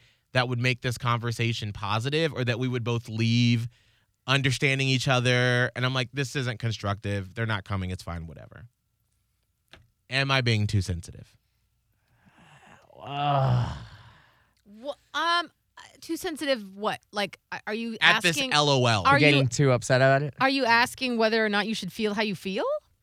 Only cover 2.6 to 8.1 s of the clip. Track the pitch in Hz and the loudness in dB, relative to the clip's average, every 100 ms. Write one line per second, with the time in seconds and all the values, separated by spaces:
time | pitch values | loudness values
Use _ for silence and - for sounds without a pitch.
2.6 | 127 123 113 117 117 110 113 117 120 117 | -2 -2 -2 -4 -4 -2 2 4 4 2
3.6 | 120 _ _ _ _ _ - 135 135 123 | -2 _ _ _ _ _ -2 0 0 0
4.6 | 143 135 135 131 143 127 123 123 123 123 | 0 0 2 2 2 2 4 2 2 2
5.6 | 123 - 127 131 123 139 131 147 123 110 | 0 -2 -4 -2 -4 -6 -6 -4 -6 -4
6.6 | 117 104 101 98 101 101 92 104 113 104 | -4 -4 -4 -4 -4 -6 -6 -6 -4 -4
7.6 | - 98 92 92 - | -4 -4 -4 -6 -8